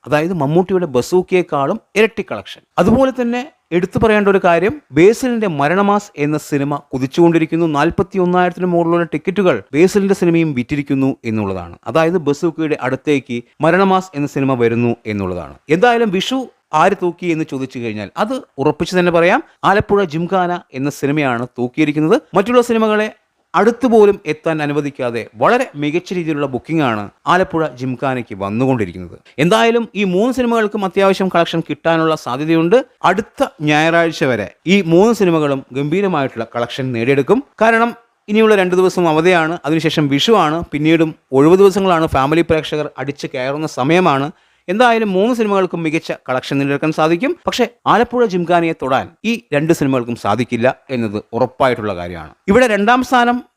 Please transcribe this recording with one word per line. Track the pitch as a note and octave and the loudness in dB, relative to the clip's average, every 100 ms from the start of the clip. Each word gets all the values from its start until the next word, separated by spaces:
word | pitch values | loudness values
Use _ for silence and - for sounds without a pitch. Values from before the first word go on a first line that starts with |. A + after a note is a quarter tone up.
| - | -2
അതായത് | D3 E3 F#3 | -2 -2 -2
മമ്മൂട്ടിയുടെ | C#3 E3 F3+ F#3 F3 B2 | 0 0 0 -2 0 -2
ബസൂക്കയെക്കാളും | B2 F3+ F3+ F3+ F3 D3 C#3 G#3+ _ F#3+ | 0 -2 0 -2 -2 -4 -2 -6 _ -2
ഇരട്ടി | A3 - F#3 | -2 -2 -8
കളക്ഷൻ. | A2 - - _ - | -10 -12 -20 _ 0
അതുപോലെ | F3+ A#3 C4 B3+ | 2 4 2 0
തന്നെ | A#3+ B3 D4 _ _ E3+ | -4 -4 -8 _ _ -2
എടുത്തു | F#3 A#3+ | -2 0
പറയേണ്ട | A3 G#3+ G3 | 2 4 2
ഒരു | G3 F3+ | 2 2
കാര്യം, | E3+ F#3+ D4 _ C3+ | 2 0 -4 _ 4
ബേസിലിന്റെ | F#3 A#3 B3+ A#3 G#3+ D3 | 4 4 -2 -2 -2 0
മരണമാസ് | C#3+ F#3 G3+ G3+ - - D3 | 0 2 2 0 -2 -6 -2
എന്ന | D3+ - | -2 -2
സിനിമ | D3 C#3+ D3 _ | -4 -2 -6 _
കുതിച്ചുകൊണ്ടിരിക്കുന്നു. | C3+ C3 - E3+ E3 D#3 E3 E3+ C#3+ | -6 -4 4 4 4 0 -2 0 0
നാൽപത്തി | D#3+ E3+ F#3 F#3+ F3+ | 0 0 -2 -2 0
ഒന്നായിരത്തിന് | F3+ F3+ F3 F3+ | 2 0 -2 0
മുകളിലുള്ള | E3+ E3 E3+ E3+ | 0 2 0 -2
ടിക്കറ്റുകൾ | D3+ - F3 F3+ A#2+ - C#3 | -4 -4 0 0 0 -2 2
ബേസിലിന്റെ | F#3 G3+ G3 F#3+ | 2 2 0 0
സിനിമയും | F3 E3 D#3+ B2 | 2 2 0 -2
വിറ്റിരിക്കുന്നു | A#2+ D3 C#3+ C#3 C3+ - A#2+ | -4 -6 -2 -2 -2 -2 -4
എന്നുള്ളതാണ്. | A2 G2+ F#2 F2 F2+ A2+ | -4 -4 -6 -10 -14 -4
അതായത് | D#3 E3 F3+ C#3+ | 0 0 0 -2
ബസൂക്കയുടെ | C#3+ F3 D#3+ D#3+ C#3+ C3 | -2 -2 -2 -4 -2 -2
അടുത്തേക്ക് | C3 - C#3+ B2 A#2+ - _ D#3 | -4 0 -2 -2 -10 -10 _ 0
മരണമാസ് | F3+ G3 F#3+ F#3 D3 | 2 2 0 -2 -8
എന്ന | C#3+ C#3+ | -6 -2
സിനിമ | C3+ B2+ | -2 2
വരുന്നു | A#2 A#2 A#2+ A#2 A2+ | 0 2 0 -2 -6
എന്നുള്ളതാണ്. | G#2 F#2 F2+ D2 - - E3 | -6 -4 -6 -10 -18 -2 2
എന്തായാലും | A#3+ A#3 A3+ F#3 | 4 2 0 -2
വിഷു | F3+ C4 A#3+ _ _ D#3 | -2 -6 -6 _ _ 2
ആര് | F3 G3+ | 2 2
തൂക്കി | F3+ E3+ F3+ D#3 | -4 -4 -4 -4
എന്ന് | D#3 | -4
ചോദിച്ചു | C3+ B2+ B2+ | -6 -8 -8
കഴിഞ്ഞാൽ, | A#2 G#2+ G2 - | -8 -8 -10 -6
അത് | G#3+ C4 - - | -4 -4 -10 -2
ഉറപ്പിച്ചു | C#3 - E3+ F3+ | -2 0 -2 0
തന്നെ | F3 E3+ | 2 4
പറയാം, | E3+ A#3+ - _ D#3 | 2 2 -4 _ 0
ആലപ്പുഴ | G3 G#3+ G3+ F#3+ D#3 | 0 2 0 0 -4
ജിംഖാന | E3+ F#3 F3 F3 _ C3 | -2 -2 -2 -6 _ -6
എന്ന | C#3 - | -6 -4
സിനിമയാണ് | C#3 D3+ C#3 A#2 B2 - | -4 -2 -2 -2 -6 -6
തൂക്കിയിരിക്കുന്നത്. | B2 - D3+ D3+ D#3 B3+ _ F3 | -6 -2 -2 0 0 0 _ -2
മറ്റുള്ള | G3+ B3 A#3 | 2 2 2
സിനിമകളെ | A3+ A3 G#3+ G#3+ - _ _ _ E3+ | 0 2 0 -2 -8 _ _ _ 2
അടുത്തുപോലും | G#3 A#3 B3+ A3+ G#3 G3 D3+ | 2 2 2 6 6 2 -6
എത്താൻ | D3+ E3+ D#3 | -6 -4 -4
അനുവദിക്കാതെ | D3 D3 C#3+ - B2 A#2 G#2 G#2+ | -2 -2 -4 -4 -4 -4 -8 -2
വളരെ | D3 A#3+ B3+ D3 | 0 2 -2 -4
മികച്ച | D3 E3 F3 F3+ | -4 -4 -4 -6
രീതിയിലുള്ള | D#3+ D3 C#3+ | -4 -4 -4
ബുക്കിംഗ് | B2 - D#3+ C3+ | -6 -4 0 0
ആണ് | G#2+ G2+ _ - | -2 -6 _ 0
ആലപ്പുഴ | F3+ F#3 E3 D3+ B2+ | 0 2 -2 -4 -4
ജിംഖാനയ്ക്ക് | C3 B2 C#3 B2+ A2+ G2 | -6 -4 -4 -4 -8 -8
വന്നുകൊണ്ടിരിക്കുന്നത്. | G2 A2 C3 B2+ F#2 F2+ F2 - _ - | -4 0 0 0 -2 -8 -16 -18 _ -2
എന്തായാലും | E3 A3 A#3 A#3 A3+ F#3 | 0 2 2 0 -4 -4
ഈ | G3 | -2
മൂന്ന് | F3+ A#3 B3+ | 0 0 0
സിനിമകൾക്കും | A#3+ A#3 G#3 A3 F#3+ | 0 0 -2 -4 -4
അത്യാവശ്യം | G3 G3 F#3 F#3+ | 0 2 2 0
കളക്ഷൻ | F3+ E3+ E3 - | 0 0 -2 -6
കിട്ടാനുള്ള | D3 E3 E3 D#3+ D#3 - | -4 -2 0 0 -2 -6
സാധ്യതയുണ്ട്. | B2+ D#3 E3 E3 A#3+ D4 _ D#3+ | -6 0 0 4 2 0 _ 0
അടുത്ത | F#3+ - - C4+ _ D3+ | 0 -4 -6 -6 _ 0
ഞായറാഴ്ച | D3+ D#3+ E3+ E3 D#3 C#3+ | 2 2 2 0 -2 -2
വരെ | A2+ F#2+ _ D#3 | -2 -6 _ 0
ഈ | G3+ E3 | 0 4
മൂന്ന് | E3 A3 A3 | 4 4 2
സിനിമകളും | F#3 D#3+ D3 C3+ - B2+ | 2 2 0 -4 -6 -6
ഗംഭീരമായിട്ടുള്ള | D3 F3+ G3 D#3+ C3+ A2+ A2+ A#2+ | -2 -2 -2 -2 -4 -6 -8 -6
കളക്ഷൻ | A#2 - C3 A#2 | -6 -6 -6 -2
നേടിയെടുക്കും. | A#2 C#3 C#3 A3 - - | 2 2 2 0 -2 -2
കാരണം | A3 A3+ A#3 A3+ _ _ - | 0 2 0 -4 _ _ -2
ഇനിയുള്ള | G#3 A3 G#3 | 2 4 4
രണ്ട് | F#3 F3+ | 2 2
ദിവസം | F#3 F#3 E3+ | 0 2 0
അവധിയാണ്, | D#3 E3+ F3+ D#3+ E3+ C#3 | 2 2 2 0 -4 -4
അതിനുശേഷം | D#3+ D#3 E3 D3 C#3 | -2 0 0 0 0
വിഷുവാണ്, | F3 G#3+ D#3 D#3+ E3 | 2 2 2 -2 -6
പിന്നീടും | D3 D#3 E3 D#3+ D3+ _ C3 | -2 2 2 0 -4 _ 4
ഒഴിവു | D3+ F#3 | 6 6
ദിവസങ്ങളാണ്, | G3+ F#3+ F#3+ E3 D#3+ C#3 | 6 4 0 0 0 0
ഫാമിലി | C#3 D#3+ D#3+ | 0 0 0
പ്രേക്ഷകർ | D#3+ C#3+ D3+ D3 - | -2 -2 -8 -8 -8
അടിച്ചു | C3 A#2 C#3 C3+ | -10 -8 -10 -6
കയറുന്ന | B2+ D3 D#3 - | -6 -4 -6 -4
സമയമാണ്. | C3 F3 F3+ C3+ C#3+ - _ _ - | 2 2 2 0 -4 -10 _ _ -6
എന്തായാലും | G3+ B3 A3+ G#3+ F#3 | 2 2 2 0 0
മൂന്ന് | A3 A#3+ | 0 0
സിനിമകൾക്കും | G#3+ G3 F#3 E3+ | 0 0 0 -4
മികച്ച | D#3+ D3+ - D#3+ - | -4 -4 -6 -12 -4
കളക്ഷൻ | B2+ - C#3 | -6 -2 -2
നേടിയെടുക്കാൻ | C#3 C#3 D#3 D#3+ | 0 0 -2 0
സാധിക്കും. | D#3+ E3+ C4 F4 - | 0 0 -2 -4 -6
പക്ഷേ | F#3 A#3 _ - | -2 -2 _ 0
ആലപ്പുഴ | F#3 A#3+ B3 A#3 | 2 2 0 0
ജിംഖാനയെ | F3+ E3 F3 E3 D#3+ | 0 0 0 0 -4
തൊടാൻ | C3 C3 F#2 _ G#3+ | -2 -2 -4 _ -6
ഈ | A3+ _ | -6 _
രണ്ട് | C#3+ D#3 E3+ | -2 2 2
സിനിമകൾക്കും | C#3 C3+ A#2+ A#2+ | 2 0 -2 -4
സാധിക്കില്ല | G#2 A2 A#2+ A#2 B2 - _ C3 | -2 -2 -2 0 -2 -2 _ -6
എന്നത് | A2+ G2+ - A#2 | -4 -6 -8 -4
ഉറപ്പായിട്ടുള്ള | A#2+ - C3+ A#2+ G#2+ F2+ | -4 0 0 0 -4 -6
കാര്യമാണ്. | F2 E2+ D#2 _ - | -10 -12 -16 _ 0
ഇവിടെ | G#3+ B3+ | 2 4
രണ്ടാം | G3+ G3+ B3 B3+ | 2 2 2 2
സ്ഥാനം | B3 A#3+ B3 - | 0 2 -2 -8